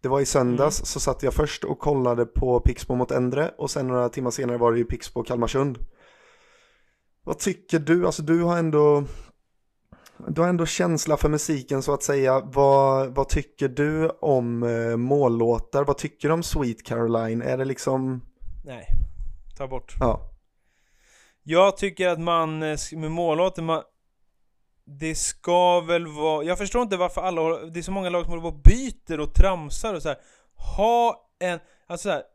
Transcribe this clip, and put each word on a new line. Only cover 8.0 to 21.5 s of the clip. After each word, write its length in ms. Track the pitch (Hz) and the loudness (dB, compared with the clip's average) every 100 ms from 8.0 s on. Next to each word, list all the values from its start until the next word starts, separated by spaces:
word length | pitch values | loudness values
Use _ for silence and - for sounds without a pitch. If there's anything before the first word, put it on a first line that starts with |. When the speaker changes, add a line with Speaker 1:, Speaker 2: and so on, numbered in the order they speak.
| 180 | 2
Speaker 1:
Alltså, 160 | 156 | -2
du 200 | 151 165 | 0 2
har 160 | 170 175 | 2 2
ändå, 460 | 165 151 147 147 139 - - _ _ _ _ _ _ - - _ - | 2 4 6 4 0 -10 -18 _ _ _ _ _ _ -20 -20 _ -8
du 120 | 151 | 0
har 80 | 175 | 2
ändå 180 | 180 165 | 2 -2
känsla 500 | - 175 160 - 151 | 0 0 0 0 2
för 120 | 151 | 2
musiken, 540 | 151 - 151 131 139 | 0 0 -4 -2 -4
så 100 | 131 | 0
att 80 | 143 | -2
säga. 380 | - 143 131 135 | 0 2 4 2
Vad, 760 | 135 131 139 139 139 135 135 | 0 4 6 6 6 2 0
vad 140 | 131 135 | -2 0
tycker 400 | 156 143 _ 143 | 0 -2 _ -4
du 400 | 123 147 156 160 | 0 0 0 -2
om, 540 | - - 135 120 117 | -2 0 2 0 -2
eh, 340 | 120 117 117 117 | -2 -2 -2 -2
mållåtar? 880 | 123 143 135 117 117 117 - 139 | 0 2 4 2 2 0 0 -2
Vad 140 | 143 139 | 0 -2
tycker 300 | 151 _ 147 | -4 _ -2
du 60 | |
om 80 | 165 | 0
Sweet 440 | 170 - 131 113 - | 0 -2 -2 -4 -6
Caroline? 560 | 117 117 117 113 113 | -2 0 0 0 -2
Är 160 | 127 131 | -2 -2
det 60 | |
liksom 560 | 135 131 - 131 131 127 - _ - - | -2 -4 -2 -2 -2 -6 -10 _ -12 -10
Speaker 2:
Nej, 220 | - 123 - - - - - - - - | -12 -14 4 4 4 -4 -10 -10 -16 -10
ta 100 | 135 | -8
bort. 280 | 127 - - | -8 -8 -2
Speaker 1:
Ja. 300 | 127 - - - _ _ _ _ _ _ _ _ _ _ | 0 0 -6 -16 _ _ _ _ _ _ _ _ _ _
Speaker 2:
Jag 340 | - | 0